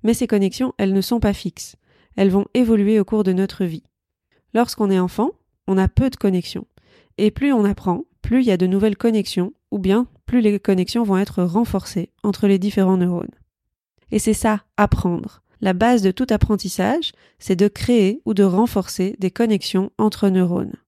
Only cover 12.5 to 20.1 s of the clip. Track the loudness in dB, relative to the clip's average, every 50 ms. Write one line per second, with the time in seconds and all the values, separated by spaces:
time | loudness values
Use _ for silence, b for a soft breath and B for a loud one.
12.5 | 2 2 0 -2 0 0 2 2 2 2 2 0 -2 -4 -6 -10 -14 _ _ _
13.5 | _ _ _ _ _ _ _ _ _ _ _ _ -4 -2 0 0 -2 0 0 -2
14.5 | -2 -2 _ _ _ 0 0 0 2 0 0 -2 -4 -4 -6 -10 -16 _ _ _
15.5 | _ _ -2 -2 0 2 2 4 4 4 2 0 0 0 -2 -2 2 0 2 0
16.5 | 0 -2 -2 -6 -4 -2 -2 0 0 -2 -4 -6 b b b b b b -4 -4
17.5 | 0 2 2 0 0 -2 -2 0 2 4 4 2 0 -2 _ -4 2 4 4 4
18.5 | 4 2 0 2 0 -4 -4 -4 -4 -4 -4 -4 -4 -4 -6 -6 -2 -2 0 0
19.5 | 0 0 -2 -2 -2 -2 -2 -2 _ -2 -2 -2